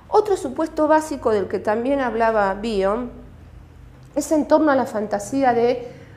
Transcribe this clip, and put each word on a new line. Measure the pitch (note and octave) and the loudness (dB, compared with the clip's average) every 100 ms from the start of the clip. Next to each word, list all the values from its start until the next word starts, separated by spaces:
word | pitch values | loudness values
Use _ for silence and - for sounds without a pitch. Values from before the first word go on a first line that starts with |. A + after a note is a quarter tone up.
| - | 0
Otro | G#4+ G#4+ F#4 | 2 2 -2
supuesto | C4+ C#4 D#4+ D#4 D4+ | -2 -4 -4 0 4
básico | D#4 D#4 C4+ B3 | 4 2 -2 0
del | G#3 F#3 | 0 0
que | G3 | -2
también | G#3+ A3 B3 C#4 | -2 -2 0 0
hablaba | B3 A3 A3+ A3 G3 | -2 0 2 2 0
Bion | G3 A#3 G3+ F#3+ A3+ A#3+ - - - - - - - - - - D4 | 0 -2 0 0 -2 -6 -12 -20 -20 -20 -20 -20 -20 -20 -20 -8 -6
es | - | 0
en | D#4 - | 0 4
torno | D#4 D#4 | 4 4
a | C4 | 2
la | A3+ | 0
fantasía | G#3+ G#3 G3+ - C4+ B3+ | -4 -4 -6 -4 0 2
de | A#3 A#3+ B3 - - - | 2 2 0 -6 -16 -20